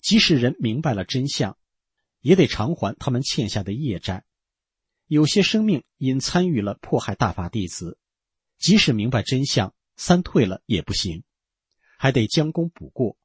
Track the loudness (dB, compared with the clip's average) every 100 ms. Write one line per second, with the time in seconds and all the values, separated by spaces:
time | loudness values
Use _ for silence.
0 | 4 4 4 4 2 0 -2 -2 -2 -2
1 | -4 -4 -4 -4 -4 -6 _ _ _ _
2 | _ _ 2 4 4 0 -4 -2 -4 -4
3 | -4 -2 -2 -4 -4 -4 -4 -6 -4 -6
4 | -6 -8 _ _ _ _ _ _ _ _
5 | _ 2 4 4 2 2 2 0 -4 _
6 | -2 -2 0 0 2 0 -2 -6 -4 -2
7 | -2 -2 -2 -2 -6 -6 -6 -8 -12 -14
8 | _ _ _ _ _ _ 4 4 4 0
9 | 0 -2 -2 -2 0 -2 -2 _ _ _
10 | 2 2 2 0 0 -2 -4 -4 -2 -6
11 | -4 -8 -14 _ _ _ _ _ _ _
12 | 0 2 0 0 -2 -2 -6 -6 -18 -4
13 | -4 -4